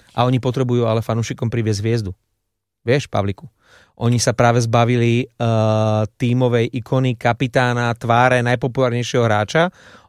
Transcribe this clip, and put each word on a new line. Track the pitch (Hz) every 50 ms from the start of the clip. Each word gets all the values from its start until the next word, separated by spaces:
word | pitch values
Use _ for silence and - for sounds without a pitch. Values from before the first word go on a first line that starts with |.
| _ _
A | - - 120
oni | 127 131 123
potrebujú | - 127 117 135 131 120 123 120 117
ale | 113 110 113
fanúšikom | 110 - 110 113 113 - 117 - 127 110
priviesť | 113 123 110 110 107 98
hviezdu. | 101 113 117 117 104 92 90 _ _ _ _ _ _ _ _ _ _ _ _ _ -
Vieš, | 117 127 147 - -
Pavliku, | - 101 98 101 95 - - - _ _ _ _ _ - _ _ _
oni | - 117 117 123 117
sa | - 131 117
práve | - 120 117 117 120
zbavili, | 117 113 113 117 117 117 123 120 117 117 117 120 127
eh, | - _ - 123 117 113 110 110 110 107 107 110 110 107 107 110 104 _
tímovej | - 135 117 120 127 127 123 120 117 113 -
ikony, | - 127 110 - 135 131 131 127 120
kapitána, | - - 120 117 - 135 120 - 139 127 123 120 120 120 117 117
tváre | 117 - 117 117 120 123 127 127 123 120
najpopulárnejšieho | 120 127 123 147 135 110 135 131 123 120 120 117 - - 127 117
hráča. | 113 107 104 107 - - 156 165 185 - - - - - - _